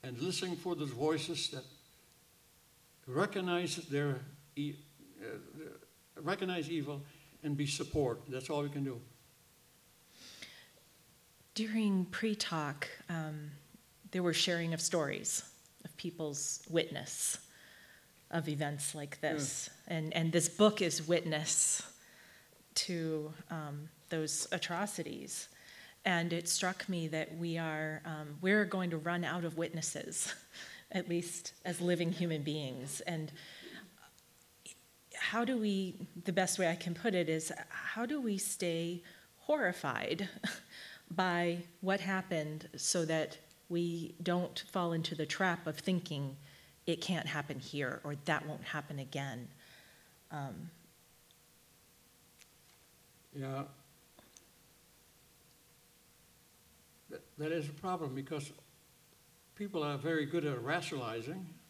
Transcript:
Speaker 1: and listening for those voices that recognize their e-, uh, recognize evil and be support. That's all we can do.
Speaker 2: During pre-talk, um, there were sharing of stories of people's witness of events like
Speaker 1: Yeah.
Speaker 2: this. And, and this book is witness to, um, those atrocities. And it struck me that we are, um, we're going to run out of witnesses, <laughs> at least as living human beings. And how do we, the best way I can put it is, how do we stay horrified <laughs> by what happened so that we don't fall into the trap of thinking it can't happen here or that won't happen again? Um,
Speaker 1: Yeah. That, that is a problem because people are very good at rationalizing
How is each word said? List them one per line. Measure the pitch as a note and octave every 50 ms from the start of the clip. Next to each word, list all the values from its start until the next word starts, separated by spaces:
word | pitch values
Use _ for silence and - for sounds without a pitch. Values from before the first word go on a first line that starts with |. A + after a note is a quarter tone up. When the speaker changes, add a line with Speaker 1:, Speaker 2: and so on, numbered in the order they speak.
| -
Speaker 1:
and | C3 B2 A#2
listening | C#3+ F#3 F3+ - F#3+ F#3 F3
for | E3 - F#3 F3
those | D3 D3+ C#3
voices | B2 A#2+ C#3+ D#3 E3 D3+ D3 - E3 - - -
that | - C3+ - - - - - - - - - - - - - - - - - - - - - - - - - - - - - C3
recognize | B2 - G3+ G3+ G3+ G3+ F#3 F3+ F3 F3 F3+ D#3 - F3 E3 -
their | C#3 C#3+ D3 C#3+ B2+ B2 - - - - - - -
e-, | C#3+ D3 D3 C#3+ - - - - - - - - -
uh, | - A2 G#2+ G2+ F#2 F2 - - - - - - - - - - - - - -
recognize | D#3+ D#3+ G3+ G3 G3 F#3 F3+ F3 D3 C#3
evil | E3+ D#3+ C#3 C#3 C#3+ C#3 C#3+ - - - - - - -
and | - D3+ C#3+
be | C#3+ D3
support. | C#3+ - - D3 - - D#3 C#3+ B2+ A2+ - - C#3
That's | C3 C3 B2+ -
all | D#3 D3
we | C#3+ C#3+
can | C#3+ C#3+ C#3
do. | C3+ B2 A#2 - - - - - - - - - - - - - - - - - - - - - - - - - - - - - - - - - - - - - - - - - - - - - - - - - - -
Speaker 2:
During | - A3 A3 G#3+ A3+ G#3+ G3+ G3 F#3+ F3+
pre-talk, | F3+ - - - A3+ G#3 G#3 - - E3+ D#3+ D3+ C#3+ C3+ C#3+ - - - - - -
um, | E3+ E3 D#3 D#3 D3+ D3+ D3+ D3+ C#3+ C#3+ - - - - - - - - - G3
there | - F#3
were | F3+ F3
sharing | D#3+ E3+ - F#3 F3 E3+ E3+ E3 E3
of | D#3+
stories | - - - E3+ D3+ C#3 - G2 - - - - - - - - - - - - -
of | - -
people's | - - F3 E3+ - E3 D3+ C#3+ C#3 - - - - - -
witness | E3 E3 - - C#3+ - C3+ - - - - - - - - - - - - - - - - - - - - - - - - -
of | - E3+ D3 D#3
events | D3 C#3+ D3+ D3 D3 C#3+ - - -
like | D#3 D3 C#3+ - -
Speaker 1:
Yeah. | - D3+ D#3+
Speaker 2:
this. | D3+ C#3 B2 - - - - - - -
And, | - F3 D#3+ D#3 D#3+ -
and | E3 E3 E3
this | E3 F3 D#3+ -
book | - - G#3 G#3+ G#3 -
is | G3 E3 - - D#3
witness | D#3 F3 E3 - D#3+ D#3 D3+ D#3 - - - - - - - - - - - - - - - - - - - - - - - - - - - -
to, | - F3+ E3+ E3 D#3+ D#3 D#3 D3+ D#3 D#3+ - - -
um, | E3+ D#3+ D3+ D3 D3 D3 D3+ D#3 - - - -
those | F3 D#3+ D#3 D3+ - - - -
atrocities. | - F3 - - F3 E3+ G3+ G#3 - - D#3+ D3+ - - - - - - - - - - - - - - - - - - -
And | F#3+ F3+ E3+ E3+ E3+
it | E3+ E3+ E3+ -
struck | - - - F3+ F#3 - - -
me | F#3 E3+ E3 D#3
that | D#3+ D#3 - - -
we | E3 E3+ E3+ E3 E3
are, | E3 D#3+ D#3 D#3 D#3 D#3 D#3 D3+ D3+
um, | E3 D#3 D#3 D3+ D3 D3 D3
we're | F3 F#3 G3+ G#3+ G#3
going | F3+ F#3+ F#3 F#3 F3
to | E3
run | D#3 D3 E3+ F3 F3 F3
out | C3+ D3+ F3+ E3+
of | E3 D#3+ D#3+
witnesses, | E3+ - - E3 D#3 - - D#3+ - - - - - - - - - - - -
<laughs> | - - - - - -
at | - F#3+ F3 -
least | E3+ E3+ F3 - - - - - - - -
as | F3+ F3 -
living | F3+ F3 F3+ E3 F3 E3
human | F#3 E3 F3 E3+ D#3+ D3+
beings. | C#3+ D3+ D3 D#3 D3 C3 B2+ C3 B2+ C#3+ - -
And | - - E3+ D#3 D#3 D3+ D3 - - - - - - - - - - F3+ - - - - - - - - - - - - - - - - - - - - - - - - -
how | - - - - A3+ A#3+
do | A3 C4 A#3
we, | G#3+ G#3 G3 F#3+ F#3+ F#3 G3 - F#3+ - - F3 E3+
the | -
best | F3+ G3 F#3 F3+ - -
way | F#3 E3
I | E3+
can | F3 - F3 E3+
put | - - A#3 F#3+
it | F3+ E3+ D3+
is, | D#3+ D#3+ D#3 - - - - -
how | - - - - - A3 A#3
do | A#3+ D4+ D4
we | B3+ A3+ G3+ F#3+
stay | - - - - F#3 F3 E3 E3 E3+ E3+ F3 E3+ - - - - - - - -
horrified | - - D4+ D4+ A#3 F3+ F3+ - - C#3+ A#2 - - - E3+ E3 G3 F#3 - - - - - - - -
<laughs> | - - - - - - - -
by | E3+ F3+ F#3 F#3 F3 F3 F3 F3 E3+ F3 E3+ - - -
what | - F#3 F#3+ G3+
happened | E3+ F#3 G3 F#3+ F#3 - F3+ D#3+ D3+ D3+ D3+ D#3 - - -
so | C#3+ - - - F3+ E3
that | D#3 D#3+ D#3+ D3+ - - - - - - - - -
we | F3 E3+ F3 E3+ E3+ E3+ E3 - - -
don't | E3+ F3+ F3 F3 F3+ F3 - - - -
fall | - F#3+ F3 E3+
into | E3 E3 D#3+ - E3+
the | D#3 D#3
trap | D3 - - G3 F#3 E3+ F3 -
of | D#3 D3+ -
thinking | - - F#3 F3 E3+ - D3+ C#3+ C#3+ C3+ C3+ - - - - - - - - - -
it | - E3+ E3
can't | - - F#3 D#3+ -
happen | D#3 D3 D3+ C#3+ D3 C#3+ C3
here | A#2+ - - C#3+ C#3 B2+ - - -
or | D3 D3 C#3+ D3
that | - D#3 D3 D3
won't | D3+ D3+ C#3 -
happen | - - D3+ D3 - D3+ C#3
again? | C3+ - - C#3+ C#3 C#3 A#2 A#2+ A#2+ - - - - - - - - - - - - - - - - -
Um, | - D3 C#3 C3+ A2 - E3 E3+ - - - - - - - - - - - - - - - - - - - - - - - - - - - - - - - - - - - - - - - - - - - - - - - - - - - - -
Speaker 1:
Yeah. | C#3+ C3+ C3+ C3+ C3+ C#3+ - - - - - - - - - - - - - - - - - - - - - - - - - - - - - - - - - - - - - - - - - - - - - - - - - - - - - - - - - - - - - - - - - - - - -
That, | - - - - - -
that | D3+ D#3
is | E3 E3+ D3 D3
a |
problem | C#3+ - - F#3 F3+ E3+ D#3+ C3+ C3
because | C3+ C3+ - D#3+ D3 C#3 - - - - - - - - - - - - - - - - - - - - - -
people | - G#3 G3+ - E3
are | D3 D3 C#3+
very | C#3 B2+ E3 E3 D#3 D3
good | - D#3+ E3+ D3+
at | D3 C3+ A#2+
rationalizing | A2+ C3+ D#3 F3 - - D#3+ C#3 B2 A2+ A2 A#2 A2+ A#2 A2 F#2+ F#3 E2 - - -